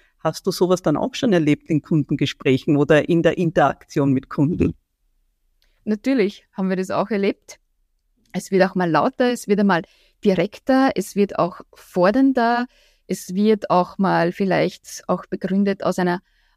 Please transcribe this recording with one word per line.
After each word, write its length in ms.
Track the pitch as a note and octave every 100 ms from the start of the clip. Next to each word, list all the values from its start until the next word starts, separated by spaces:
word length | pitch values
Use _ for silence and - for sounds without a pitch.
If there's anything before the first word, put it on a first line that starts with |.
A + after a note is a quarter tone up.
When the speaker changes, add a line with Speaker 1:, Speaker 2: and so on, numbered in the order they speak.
| _ _
Speaker 1:
Hast 260 | D#3+ -
du 60 | -
sowas 320 | F3 F3+ F3+
dann 140 | E3+ D3
auch 180 | C4
schon 180 | - B3+
erlebt 380 | F3+ D3+ D3 -
in 120 | D3+
Kundengesprächen 960 | - D#3+ C3+ D3 C#3+ - C#3+ C3 - C#3+
oder 320 | C#3+ D3+ -
in 140 | E3+
der 160 | E3 -
Interaktion 760 | E3+ E3+ C#3+ - - - C#3
mit 160 | C3+ -
Kunden? 460 | - D3 F3+ - - _ _ _ _ _ _ _ _ _ _ A3
Speaker 2:
Natürlich 600 | G#3+ B3+ C4+ G3+ - _
haben 160 | - F#3+
wir 60 |
das 160 | F#3 F#3+
auch 200 | F#3+ G#3
erlebt. 500 | G#3 G3 - - - _ _ _ _ _ _ _
Es 180 | F3+ -
wird 140 | F#3+
auch 100 | F#3
mal 160 | F#3 F3+
lauter, 400 | D#3 A3+ - B3
es 160 | A#3+ -
wird 140 | G3+
einmal 220 | G3+ E3+ - _ _ _
direkter, 640 | G#3 F3+ F#3 - - C4 C4+ -
es 180 | F#3+
wird 240 | G3 G3+ -
auch 220 | F3 - -
fordernder, 920 | - - F#3 F3+ B3 C4+ C4 A#3 A#3+ B3 _ _ _ _
es 280 | F#3+ -
wird 360 | F#3 G#3+ G#3+ -
auch 260 | F3+ F3+ -
mal 360 | F#3+ E3+ E3+
vielleicht 720 | - G3 E3 E3 - - - -
auch 200 | F#3 -
begründet 580 | - F#3 G3 G3+ G3
aus 160 | - F#3
einer, 220 | F3+ F3+ - _ _